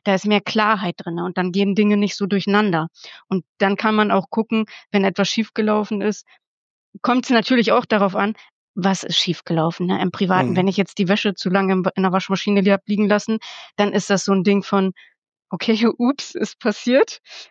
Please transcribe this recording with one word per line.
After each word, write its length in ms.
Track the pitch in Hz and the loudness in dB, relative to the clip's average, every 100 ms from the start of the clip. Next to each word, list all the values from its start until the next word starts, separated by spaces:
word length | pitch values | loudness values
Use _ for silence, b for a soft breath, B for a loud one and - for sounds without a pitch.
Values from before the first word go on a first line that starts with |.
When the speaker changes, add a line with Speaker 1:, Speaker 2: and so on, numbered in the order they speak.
Speaker 1:
da 100 | - | -2
ist 120 | 190 208 | 0 2
mehr 140 | 208 | 0
Klarheit 560 | - 214 214 214 190 - | 0 0 0 0 -2 -6
drinne 260 | - 170 | -8 -6
und 140 | 175 180 | -4 -4
dann 140 | 180 | -2
gehen 220 | 180 202 | 0 0
Dinge 220 | 196 208 208 | 2 2 2
nicht 200 | 202 - | 0 -2
so 100 | 196 | -2
durcheinander. 640 | 196 185 202 214 165 165 B B B _ | -2 2 2 2 0 -2 B B B _
Und 160 | 190 - - | -4 -4 -2
dann 180 | 196 196 | 0 0
kann 180 | 220 | 0
man 160 | 214 208 | 2 2
auch 200 | 196 185 | 0 0
gucken, 360 | - 220 220 214 B B | -4 -2 -2 -2 B B
wenn 120 | 202 | 0
etwas 240 | 196 180 196 | 0 0 -2
schiefgelaufen 720 | - 214 - 214 214 208 208 | -2 -4 -2 0 0 -2 -4
ist, 240 | 208 208 b b _ _ _ _ _ - | -4 -4 b b _ _ _ _ _ -6
kommt's 280 | - 247 240 | -2 0 2
natürlich 420 | 233 - 254 214 | 2 4 2 2
auch 120 | 220 | 2
darauf 320 | - 214 196 190 | 2 2 2 0
an, 180 | 202 - B _ _ | -2 -4 B _ _
was 280 | - 190 185 | -4 -2 -2
ist 140 | - 170 | -2 -2
schiefgelaufen, 680 | - 165 - 165 160 - 180 | -2 -4 -2 -2 0 -2 -2
ne, 140 | 196 | -2
im 100 | 180 | -2
Privaten. 420 | - 185 185 127 | -2 0 2 2
Speaker 2:
Mhm. 40 | 180 | 0
Speaker 1:
Wenn 120 | 190 | 0
ich 80 | 185 | 0
jetzt 220 | 185 - | -2 -2
die 100 | 180 | 0
Wäsche 260 | 208 208 | 0 -2
zu 160 | 180 185 | -4 -2
lange 220 | 196 190 | 0 2
im, 120 | 190 180 - | 0 0 0
in 60 | |
der 80 | 190 | 0
Waschmaschine 480 | 190 - 190 - 202 | 0 -2 -2 0 2
li-, 100 | 190 | 4
hab 160 | 196 - | 2 0
liegen 220 | 208 208 | 0 2
lassen, 300 | 208 - 220 B B B - | 0 0 -4 B B B -2
dann 160 | 202 | 0
ist 160 | 208 - | 0 0
das 140 | 196 | 0
so 80 | - | 2
ein 120 | 196 | 2
Ding 180 | 190 202 | 2 2
von: 300 | - 202 190 b b _ _ _ _ | 2 0 0 b b _ _ _ _
„Okay, 220 | 180 - | -6 -2
<laughs> 260 | 214 226 - | 2 2 2
ups, 360 | 240 277 - | 0 -2 -6
ist 260 | - 214 - | -8 -8 -4
passiert.“ 580 | 226 - 240 254 440 - B B B | -4 -2 0 2 2 -2 B B B